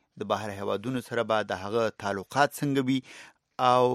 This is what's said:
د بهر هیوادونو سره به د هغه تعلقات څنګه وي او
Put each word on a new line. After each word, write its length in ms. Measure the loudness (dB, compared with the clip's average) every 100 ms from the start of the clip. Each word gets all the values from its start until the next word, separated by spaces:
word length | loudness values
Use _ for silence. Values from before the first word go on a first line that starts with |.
| _ -12
د 60 | -2
بهر 240 | -2 -2 -6
هیوادونو 460 | -4 -2 -2 -6 -4
سره 180 | -4 0
به 160 | 0 0
د 100 | -6
هغه 220 | -2 0 0 -2
تعلقات 500 | -4 -4 -4 2 2 2
څنګه 240 | -2 0 0
وي 100 | -2 -4 -18 -20 _ _ 0 4
او 160 | 6 4